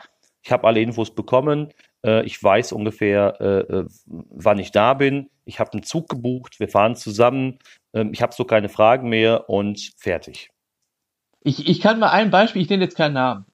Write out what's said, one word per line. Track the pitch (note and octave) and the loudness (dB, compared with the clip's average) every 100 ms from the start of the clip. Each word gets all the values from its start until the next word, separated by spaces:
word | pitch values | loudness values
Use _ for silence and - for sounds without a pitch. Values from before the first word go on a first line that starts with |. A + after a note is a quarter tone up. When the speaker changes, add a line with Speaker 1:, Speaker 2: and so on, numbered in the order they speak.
| - _ _ _ | -8 _ _ _
Speaker 1:
ich | - | -2
habe | B2 A2 | 2 4
alle | A#2 | 2
Infos | A2+ A2+ A2 | 0 -2 -6
bekommen, | - G#2+ B2+ D3 D3 D3+ _ _ _ A2 | -6 0 0 0 -2 -6 _ _ _ 0
äh, | A2 A2+ | 0 -2
ich | - | -6
weiß | G2+ G2+ B2 | 0 0 0
ungefähr, | A2+ G#2 G#2 G#2 G2+ G2+ - | -6 -6 -2 0 2 0 0
äh, | G2+ G2 - F#2 | -2 -2 -2 -4
äh, | E2+ - _ | -6 -12 _
wann | E2 - C#2 E2+ G#2 | -20 -18 -4 0 0
ich | F#2+ | 0
da | G#2 A2 | 2 2
bin, | C3+ C#3 C#3 C#3 _ - | 2 0 -2 -6 _ -18
ich | - | -6
habe | A2 | -6
einen | G#2+ | -6
Zug | - E3 E3 | -8 -8 -6
gebucht, | C3+ A#2+ B2+ B2 - | -6 -4 -6 -10 -10
wir | G#2 | -4
fahren | G2+ G#2+ A#2+ | 0 0 0
zusammen, | - G#2 A#2+ C3 C3 B2 _ _ _ | -8 2 2 2 -4 -8 _ _ _
ähm, | A2 A2 | -6 -4
ich | - | -2
habe | A#2+ | -4
so | - B2 | -2 0
keine | A2 G2+ | 2 0
Fragen | - G#2+ C3 B2 | 4 4 4 0
mehr | A2+ A2 A2+ - | 2 2 2 0
und | G2 G2+ G2+ - _ | -2 -2 -6 -14 _
fertig. | - E2+ - C2+ - _ _ _ _ _ _ _ _ _ | -6 -6 -8 -20 -20 _ _ _ _ _ _ _ _ _
Speaker 2:
Ich, | - B2+ D3 | -4 -2 0
ich | F#3 | 2
kann | G#3 A3+ | 2 2
mal | G#3 | 2
ein | F3 G#3+ | 2 4
Beispiel, | F#3 A3+ G3 | 4 2 0
ich | E3+ | -2
nenne | G3+ | 0
jetzt | F3+ - | 0 0
keinen | D#3 | 0
Namen, | C#3 B2+ G#2 G2+ | 0 -2 -4 -10